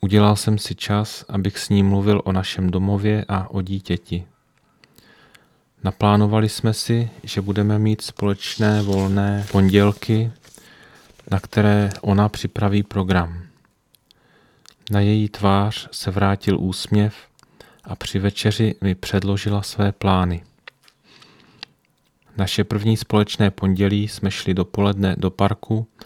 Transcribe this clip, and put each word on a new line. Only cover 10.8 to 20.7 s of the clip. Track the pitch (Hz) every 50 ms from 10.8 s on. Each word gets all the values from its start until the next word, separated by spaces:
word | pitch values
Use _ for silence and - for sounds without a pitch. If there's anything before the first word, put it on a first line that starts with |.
| - - - - - _ _ _ - -
na | 98 95
které | - - - - 104 104 104 104 104 101 98 -
ona | - 101 101 98 104 107
připraví | - - - 95 - - 101 101 98 104 101
program. | - - 104 95 92 95 90 87 82 85 87 87 - _ _ _ _ _ _ _ _ _ _ _ _ _ _ _ _ _ _ _ _ _ _ _ - _ _ _ -
Na | 104 101
její | 101 101 107 107 107 104
tvář | _ - - 101 98 98 101 104 110 - - -
se | - - - -
vrátil | 92 101 101 98 98 98 - - 98 -
úsměv | - 92 92 - - - - 104 104 104 - - - _ _ _ _ _ _ _ - - _ _ _
a | - 80
při | - - - - 98
večeři | 92 101 98 - - 107 104 - 113 110 - -
mi | - 98 92
předložila | - - - - 98 92 98 98 98 - 107 101 101
své | 98 - - - 104 98
plány. | 95 _ - 101 95 92 90 87 87 85 - - _ _ _ -